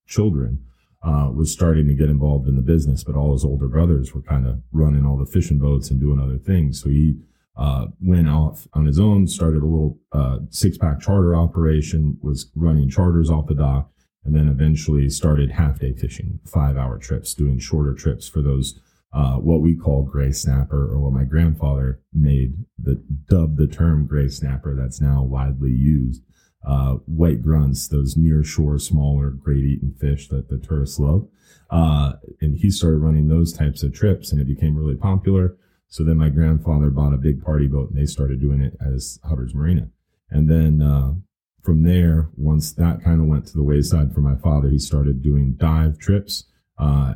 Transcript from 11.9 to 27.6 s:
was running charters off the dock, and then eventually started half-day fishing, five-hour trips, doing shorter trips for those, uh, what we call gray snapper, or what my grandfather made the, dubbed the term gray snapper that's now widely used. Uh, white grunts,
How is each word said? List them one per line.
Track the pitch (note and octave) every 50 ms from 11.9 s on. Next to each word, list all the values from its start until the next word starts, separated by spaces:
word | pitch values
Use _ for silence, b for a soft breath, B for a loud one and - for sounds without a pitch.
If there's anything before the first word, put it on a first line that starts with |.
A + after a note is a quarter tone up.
| - D#2+ D2+ D2 - -
was | - C#2+ C#2+ C#2 - - _
running | D2+ E2 E2 D#2 D2+ C#2 C2
charters | - - F#2 F2 E2+ E2+ D#2+ D#2+
off | D#2+ D#2 D2+ -
the | D2+
dock, | C#2 D2 C#2 C2+ C#2 C#2+ - _ _ _ _ _ _ -
and | D2 D2+
then | D2+ D2+ D2
eventually | C#2 C2 D2 D#2 D2+ D2+ - - D2+ C#2+ C#2 C#2
started | D2 - - D#2+ D2+ C#2+ C#2+ C2
half-day | - - E2+ D2 C#2 - - C2 C2
fishing, | - - - - - - - D#2+ D#2 -
five-hour | - - E2+ C#2+ C#2+ C#2 C2 C2 B1+ A#1 -
trips, | - - - A#1+ - - -
doing | - D2 C#2+ C2 A#1+
shorter | - - - D2+ D2 C#2 C#2
trips | - - D2+ C2 A#1 - -
for | - D#2
those, | C#2+ C#2 C2+ C2+ C2 - b b b b b b b _
uh, | - D2+ C#2+ C2 C2
what | B1+ - D#2 E2 D#2+
we | D2+ E2 E2
call | D#2+ - D#2+ C#2+ C#2 C#2
gray | C2+ - C#2+ C#2 C2+
snapper, | C#2 - - - C2+ C2+ C#2 - D2 C#2+ C#2 G1+
or | A1 C#2
what | C#2+ C#2 C2
my | C2 C2+
grandfather | C2 D2 D#2+ E2+ E2 D2+ D2+ - C#2+ C#2 C2+ C2+ C2 C2 - _ _ -
made | D#2 D2 C#2+ C#2+ C2+ B1+ B1+ C#2+ F2 A#2 - _ -
the, | - C2+ C2+ - - - D2 C#2 - -
dubbed | G#2 F2+ E2 D#2 D2+ C#2+
the | D2+ C#2
term | - - F2 E2 D#2+ D2+ D2 C#2
gray | D2 D2 C#2 C2+
snapper | - - - C2+ C2+ C2+ - D2+ C#2
that's | C2+ B1+ B1+ C2 -
now | C#2+ C#2+ C#2 C2+
widely | C2+ C2 C2 C2 C2+ C#2 C2+ C2 C#2 C2
used. | B1 B1 C2+ D2 D#2 C#2+ B1+ B1 A#1 G#1+ - b b b b b b _ -
Uh, | B1+ C#2 C2+ C2+ C2+ C2 C2+ -
white | - D#2+ D#2 E2 E2 C#2+ A1+ B1
grunts, | D#2 D#2 D#2